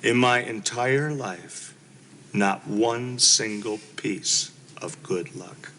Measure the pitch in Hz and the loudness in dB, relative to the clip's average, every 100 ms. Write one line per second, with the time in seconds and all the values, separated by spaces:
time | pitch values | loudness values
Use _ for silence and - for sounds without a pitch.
0 | - 120 123 123 120 110 98 120 123 135 | 4 4 6 4 2 -4 -4 0 2 2
1 | 151 147 117 90 - - - - - - | 0 -2 -6 -8 -12 -16 -16 -20 -20 -20
2 | - - - 104 101 98 - 104 117 117 | -20 -20 -6 0 2 0 -2 2 2 2
3 | 123 123 - - 110 104 107 107 - - | -4 4 4 4 2 -4 -4 -6 -8 -6
4 | 117 92 - - - - - - 90 - | -4 -4 0 -2 -2 -10 -20 -12 -12 -12
5 | - 92 85 - 90 85 - | -6 -4 -4 -12 -16 -16 -18